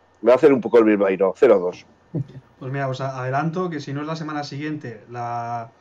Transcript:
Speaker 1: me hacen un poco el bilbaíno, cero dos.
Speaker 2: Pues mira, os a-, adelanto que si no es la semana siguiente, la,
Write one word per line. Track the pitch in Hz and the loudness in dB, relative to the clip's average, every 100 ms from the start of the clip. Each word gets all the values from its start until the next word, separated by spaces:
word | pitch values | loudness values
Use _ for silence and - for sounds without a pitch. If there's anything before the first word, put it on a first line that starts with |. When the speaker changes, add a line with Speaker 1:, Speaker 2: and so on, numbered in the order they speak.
| _ _ | _ _
Speaker 1:
me | 110 | 4
hacen | 127 147 | 6 6
un | 131 | 4
poco | 104 - | 4 6
el | 110 | 6
bilbaíno, | 104 98 92 95 - | 4 2 2 0 4
cero | 127 101 | 2 4
dos. | 90 - - _ _ 151 - 135 _ _ | -2 -8 -18 _ _ -10 -10 -14 _ _
Speaker 2:
Pues | 131 | -10
mira, | 139 135 | -6 -6
os | 131 | -6
a-, | 135 131 | -8 -6
adelanto | 127 135 160 180 180 | -4 -2 -2 -4 -6
que | 147 | -6
si | 143 | -8
no | 143 | -8
es | 151 | -8
la | 160 | -8
semana | 151 147 143 | -8 -8 -8
siguiente, | 139 156 143 123 107 117 | -8 -8 -8 -10 -16 -14
la, | 120 120 120 117 117 117 _ | -12 -8 -8 -8 -8 -10 _